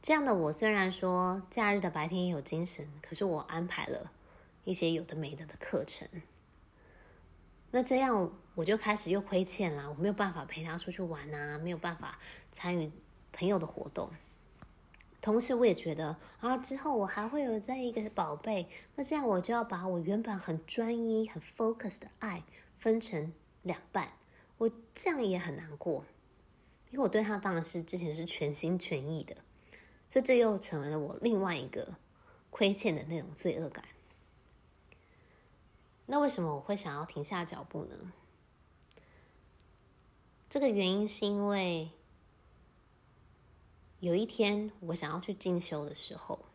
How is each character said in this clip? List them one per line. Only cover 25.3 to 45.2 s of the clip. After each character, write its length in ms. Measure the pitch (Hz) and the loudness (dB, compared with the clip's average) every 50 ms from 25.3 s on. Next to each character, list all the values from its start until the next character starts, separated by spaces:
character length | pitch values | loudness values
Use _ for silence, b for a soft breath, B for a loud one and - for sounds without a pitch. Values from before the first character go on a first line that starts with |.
| 185 | 2
很 200 | 180 175 170 143 | 2 0 -2 -6
难 200 | 143 165 156 147 | -6 -8 -12 -12
过。 280 | - - 180 151 131 - - - - _ - _ - - - b b b b b b b - | -6 -2 -2 -2 -2 -4 -10 -20 -20 _ -20 _ -20 -20 -20 b b b b b b b -10
因 80 | - 269 | -2 2
为 60 | 269 | 2
我 40 | 196 | 4
对 120 | - 214 | 4 4
他 160 | 220 208 214 | 2 4 -2
当 160 | 202 208 196 | -2 0 0
然 100 | 180 165 | 0 0
是 200 | 160 - - 175 | -2 -2 -4 -6
之 160 | 165 - - 180 | -4 -4 -4 -4
前 160 | 170 160 151 | -2 -4 -4
是 100 | 160 165 | -4 -6
全 300 | 170 - - 156 147 147 | -6 -4 -2 -2 -2 -2
心 240 | - - 160 180 180 | 0 0 0 0 0
全 340 | - - 165 139 131 147 | 0 -2 -4 -4 -2 -4
意 120 | 160 156 - | -4 -6 -6
的， 120 | - - - - - B B B B B B B B B B B B | -8 -14 -16 -18 -20 B B B B B B B B B B B B
所 140 | - 269 | 4 4
以 20 | 262 | 6
这 140 | 262 262 240 | 8 8 8
又 180 | 233 220 208 | 8 6 6
成 240 | 190 - - - 147 | 2 -2 -2 -4 -2
为 80 | 139 147 | -2 0
了 100 | 156 156 | -2 -2
我 200 | 147 139 143 - | -2 -4 -6 2
另 220 | - 240 226 190 | 2 4 4 6
外 140 | 196 185 175 | 4 2 0
一 100 | 143 - | -2 -4
个 300 | - - - - - 180 - - _ b b b b b b b _ | -6 -6 -6 -6 -6 -10 -16 -18 _ b b b b b b b _
亏 220 | - - 220 196 | 2 4 6 6
欠 220 | 202 202 - 214 165 | 6 4 2 0 0
的 80 | 147 143 147 | 0 -2 -4
那 120 | 165 160 | -4 -4
种 80 | 135 - 151 | -4 -6 -12
罪 260 | - - 180 160 - | -2 -2 -2 0 0
恶 80 | 165 143 | -4 -6
感。 160 | - - - - - - - - - - - _ - - _ - - - _ - _ - _ b b b b b b b b b b b b b b b b _ _ _ - _ _ _ _ | -8 -10 -16 -16 -20 -20 -20 -20 -20 -20 -20 _ -20 -20 _ -20 -20 -20 _ -20 _ -20 _ b b b b b b b b b b b b b b b b _ _ _ -20 _ _ _ _
那 140 | - 262 294 | 0 2 4
为 80 | 294 269 | 4 4
什 120 | - - | 4 2
么 140 | 175 160 147 | 0 0 0
我 60 | 139 | -2
会 160 | - - 202 | -2 -2 -2
想 180 | 202 - 160 143 | -2 -2 -6 -6
要 100 | 147 156 | -6 -6
停 180 | - - 147 | -6 -6 -6
下 220 | 147 - 202 180 170 | -6 -4 -4 -4 -4
脚 200 | 165 - - - | -4 -8 -10 -12
步 200 | - - 156 - | -10 -8 -8 -8
呢？ 280 | - - - - 185 175 - - - _ _ - _ _ _ - _ _ _ - _ b b b b b b b b b b b b _ - - - - _ _ _ _ _ _ - _ _ _ - _ - - - | -8 -10 -14 -14 -16 -16 -18 -20 -20 _ _ -20 _ _ _ -20 _ _ _ -20 _ b b b b b b b b b b b b _ -20 -20 -20 -20 _ _ _ _ _ _ -20 _ _ _ -20 _ -20 -20 -4
这 120 | - 285 | 0 4
个 100 | 277 262 | 4 4
原 200 | 214 202 190 185 | 6 6 4 4
因 160 | 190 202 214 | 4 4 2
是 200 | 208 - - 214 | 0 0 0 0
因 220 | 202 202 202 202 202 | 0 2 2 2 2
为 420 | 202 196 185 180 175 165 160 160 - - - _ - - _ - - _ _ - - - - _ _ _ _ _ _ _ _ _ _ - - - - _ - - - - - - - - - - - - | 2 2 2 2 0 0 -2 -6 -10 -18 -20 _ -20 -20 _ -20 -20 _ _ -20 -20 -20 -20 _ _ _ _ _ _ _ _ _ _ -20 -20 -20 -20 _ -20 -20 -20 -20 -20 -20 -20 -20 -20 -20 -14 -4
有 140 | 185 175 170 | 0 2 4
一 100 | 190 220 | 4 2
天 460 | 220 - - 220 202 208 208 214 214 - - | 0 2 2 2 4 4 2 -2 -4 -8 -10
我 140 | - 165 165 | -4 -4 -4
想 180 | 175 160 147 | -2 -2 -4
要 80 | 156 180 | -4 -4